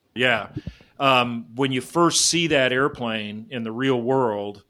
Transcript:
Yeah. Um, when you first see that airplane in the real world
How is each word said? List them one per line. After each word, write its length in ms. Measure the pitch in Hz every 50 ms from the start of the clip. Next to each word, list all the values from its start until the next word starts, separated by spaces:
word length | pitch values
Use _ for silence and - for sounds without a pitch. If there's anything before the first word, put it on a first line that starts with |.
| _ _ -
Yeah. 340 | 107 127 127 117 107 98 - - - - - - - - _ _ -
Um, 460 | 143 135 131 123 123 120 120 117 117 - 113
when 180 | 123 139 135
you 80 | 135 127
first 460 | 123 - - 170 170 165 143 - -
see 220 | - - 170 170 156
that 240 | 156 139 131 123
airplane 760 | 127 127 139 147 147 - 123 113 110 110 107 104 104 107 110 -
in 120 | 135 120 113
the 80 | 113
real 280 | 110 117 135 135 131 120
world 640 | 117 123 135 135 127 113 104 104 101 104 101 101 -